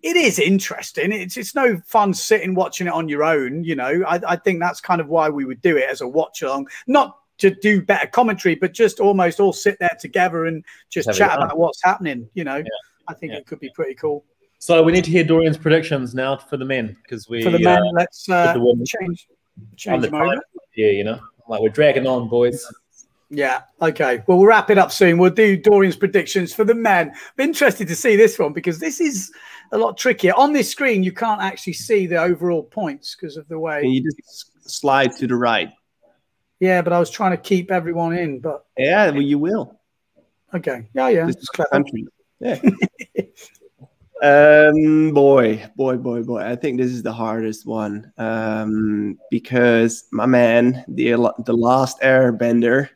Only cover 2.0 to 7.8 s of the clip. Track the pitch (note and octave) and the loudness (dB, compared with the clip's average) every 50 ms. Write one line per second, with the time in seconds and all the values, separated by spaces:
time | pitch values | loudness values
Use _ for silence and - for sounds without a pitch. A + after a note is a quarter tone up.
2 | G#3 G3 F3+ - - - A3 G#3 - F#3 F#3 F#3 F#3 - - - F#3 F3 D#3+ E3 | 2 2 -2 -4 0 0 0 0 0 -2 -2 -2 -2 -4 -4 -6 -6 -4 -4 -4
3 | E3 D#3 D3 C#3+ D3+ D#3+ E3 D3 C3+ B2 C3+ D#3+ E3+ D#3+ D#3+ C3+ B2 C3 D3 F3 | -6 -4 -4 -2 0 0 0 0 -2 -4 -6 -8 -6 -6 -6 -4 -4 -2 -2 -2
4 | F#3+ D#3 E3+ F3 G#3 E3+ F3 E3+ _ G3+ F#3 E3 E3+ F3 E3+ - - - F#3 E3+ | -2 -2 -2 -4 -2 -4 -6 -2 _ -4 -4 -2 -4 -6 -6 -8 -4 -4 -2 -2
5 | D#3+ C#3 D#3+ D#3+ D#3 D#3 D3 C#3+ C3+ B2+ B2+ B2 _ C3+ D#3+ C#3 C3 C3+ C3+ C3+ | -2 -2 0 0 0 0 -2 -4 -6 -8 -10 -2 _ 0 2 2 0 -2 -4 -8
6 | C#3 B2 C3 D#3 D#3 - _ - D#3+ C3+ C3+ C#3 C#3 - - - - - C4 D4 | -8 -4 -2 -2 -2 -2 _ -10 -6 -6 -6 -6 -8 -10 -16 -16 -8 0 2 2
7 | C4 - - _ _ _ _ _ - G3 F#3+ G3 - G#3+ G#3+ F#3+ | 2 0 -6 _ _ _ _ _ 0 0 0 2 0 2 2 2